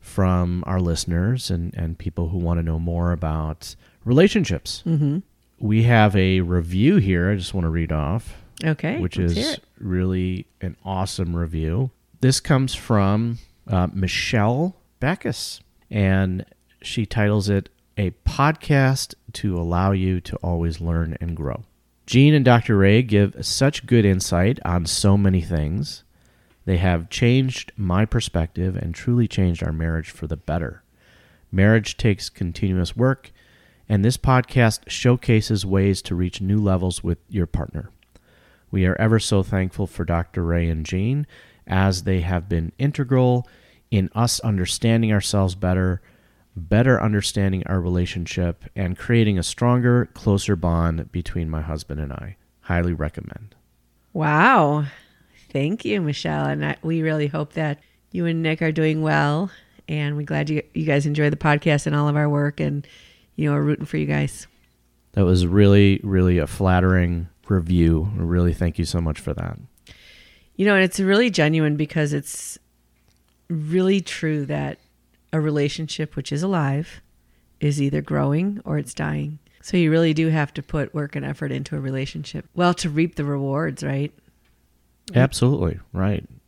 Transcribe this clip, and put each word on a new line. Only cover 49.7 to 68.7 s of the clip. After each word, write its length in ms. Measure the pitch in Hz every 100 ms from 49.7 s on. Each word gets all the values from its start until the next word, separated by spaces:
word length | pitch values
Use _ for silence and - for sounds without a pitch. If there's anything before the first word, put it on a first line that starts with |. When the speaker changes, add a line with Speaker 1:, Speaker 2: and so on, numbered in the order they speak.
| 123 120 123 120
Speaker 1:
closer 400 | - - 101 -
bond 560 | 98 85 85 85 80 -
between 400 | 90 82 - 80
my 100 | 80
husband 380 | 78 78 - 73
and 140 | 73
I. 240 | 65 - 95 _ _
Highly 320 | - 87 87
recommend." 640 | 80 76 - - - 107 _ _ _ _ _ _
Speaker 2:
Wow. 720 | - 151 151 208 254 160 147 143 - _ _ _ _ _
Thank 340 | 139 143 190
you, 160 | - 208
Michelle. 460 | 156 143 160 151 143
And 180 | 143
I, 120 | 147 -
we 220 | 160 165
really 240 | 160 156 147
hope 280 | 151 147
that 260 | - 156 143 _ _ _
you 140 | 180 170
and 140 | 165
Nick 220 | 160 160
are 80 | 160
doing 320 | 160 156 156
well, 480 | 156 151 147 147 190 - _ _ -
and 280 | 151 147 147
we're 100 | 147
glad 220 | 151 147
you, 140 | 151 -
you 100 | -
guys 220 | 156 143 147
enjoy 220 | 147 147
the 80 | 160
podcast 520 | 160 147 165 143 147
and 80 | 147
all 100 | 147
of 60 |
our 140 | 147 147
work, 320 | 147 147 147
and, 260 | 151 143 143 - - _ _
you 120 | - 151
know, 80 | 143
we're 60 |
rooting 220 | 147 151
for 120 | 151 160
you 100 | 147
guys. 400 | 147 143 - - _ _ _ _ _ _
Speaker 1:
That 100 | -
was 240 | 92 90 90
really, 520 | 95 101 101 101 98
really 340 | 101 95 92 87
a 80 | 73
flattering 840 | - 95 90 92 92 87 87 85 _ -
review. 640 | 98 82 90 82 82 92
Really, 380 | 101 85 87 87
thank 260 | 82 87